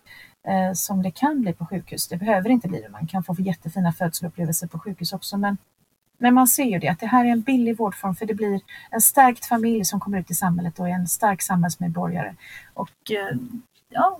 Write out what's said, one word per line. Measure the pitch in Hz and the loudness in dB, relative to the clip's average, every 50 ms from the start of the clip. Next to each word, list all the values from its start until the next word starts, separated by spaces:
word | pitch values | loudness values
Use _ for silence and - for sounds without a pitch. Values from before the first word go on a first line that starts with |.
| _ - - - - - _ _ _ | _ -20 -20 -20 -20 -20 _ _ _
eh, | - 190 190 185 185 185 | 0 0 2 2 0 0
som | - - - 202 190 185 | -4 -4 -2 -2 0 -2
det | 190 | -2
kan | - - 262 294 311 277 | -2 0 0 0 2 0
bli | 233 185 - | 0 -2 -2
på | - 170 | -4 -6
sjukhus. | - 202 170 - - - - - | -6 -6 -8 -8 -8 -8 -8 -6
Det | - - | -6 -6
behöver | 170 202 220 214 185 185 226 | -4 0 2 2 2 4 4
inte | 254 240 - | 2 2 2
bli | 180 180 131 | -2 -6 -6
det. | - 214 | -8 -12
Man | - - 165 | -10 -10 -8
kan | 160 - 190 170 | -4 -4 -4 -4
få | - 175 180 | -4 -4 -2
jättefina | 185 196 175 - - 165 - 196 180 170 160 | -2 -2 -2 -4 -6 -8 -4 0 0 0 0
födselupplevelser | - 185 165 - - 175 165 - - 170 156 165 - 175 | 0 -2 -4 -2 -4 -8 -8 -6 -4 -4 -2 -2 -4 -6
på | 170 - 160 | -8 -10 -10
sjukhus | - 208 180 - 175 - 196 | -10 -10 -10 -8 -8 -8 -8
också, | 185 - - 202 | -8 -10 -6 -4
men, | 202 202 202 202 - - _ _ _ _ _ _ _ _ _ _ _ | -2 -2 -2 -2 -4 -8 _ _ _ _ _ _ _ _ _ _ _
men | 240 247 247 | 4 6 6
man | 254 254 | 8 6
ser | 247 - - 277 | 6 4 2 0
ju | 240 190 165 | 0 0 0
det, | - | 0
att | 139 170 - | -2 -2 -2
det | 233 | -2
här | 214 240 254 240 | 4 4 4 6
är | 240 | 4
en | 240 233 | 2 2
billig | 220 - 262 247 233 226 226 | 2 2 2 2 2 2 0
vårdform, | 220 226 196 190 - - 196 175 | 0 -2 -2 -2 -4 -4 -4 -4
för | - 220 | -4 -4
det | 208 214 | -4 -2
blir | 202 214 202 202 190 - - - - - - | -2 0 0 -2 -2 -4 -8 -20 -20 -14 -6
en | - 226 | 0 2
stärkt | 226 - - 285 262 247 240 - - | 2 4 6 8 8 8 6 2 -2
familj | - 247 226 220 233 233 220 190 | -2 0 2 2 2 2 2 0
som | - 196 196 | 0 -2 -2
kommer | - 202 202 185 | -2 -2 -4 -4
ut | 170 - | -4 -4
i | 170 | -4
samhället | - 196 180 170 175 175 170 160 - | -2 0 0 0 0 -2 -4 -4 -4
och | 180 175 | -4 -2
är | 180 | -2
en | 180 180 | -2 -2
stark | 170 - - 226 208 196 - | -4 -2 2 2 2 2 0
samhällsmedborgare. | - - 190 175 170 175 - - 180 170 165 180 180 170 175 175 - - 165 - - - - - - - _ | -2 0 2 2 2 0 0 -4 -4 -4 -2 -2 -4 -2 -2 -4 -6 -6 -10 -16 -20 -20 -20 -20 -20 -16 _
Och, | - 196 - _ _ _ - | -10 -10 -10 _ _ _ -6
eh, | 214 202 196 196 - 247 - - 247 233 - _ _ _ _ _ | -4 -4 -4 -4 -6 -6 -8 -8 -12 -14 -14 _ _ _ _ _
ja, | - - 330 381 381 | 0 2 2 2 0